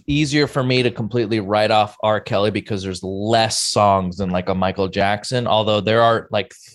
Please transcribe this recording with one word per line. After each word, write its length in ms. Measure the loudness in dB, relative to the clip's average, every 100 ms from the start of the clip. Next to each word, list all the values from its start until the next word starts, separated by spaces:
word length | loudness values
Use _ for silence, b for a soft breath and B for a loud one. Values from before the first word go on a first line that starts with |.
| -4
easier 400 | 0 2 2 0
for 160 | 0
me 180 | 0 2
to 100 | 2
completely 500 | -2 -4 -2 0 -2
write 300 | 0 2 4
off 260 | 2 2 -2
R. 180 | 0 0
Kelly 300 | -2 0 0
because 320 | -2 -6 -8
there's 200 | -6 -8
less 540 | -8 -6 0 2 2 -2
songs 580 | -2 2 4 4 0 -4
than, 140 | -2
like, 180 | -2 -2
a 80 | -2
Michael 320 | -2 -2 -2
Jackson, 580 | 0 -2 -2 -4 -4 0
although 360 | 0 2 0
there 200 | 2 4
are, 280 | 4 2 -2
like, 220 | -6 -6 -12 -20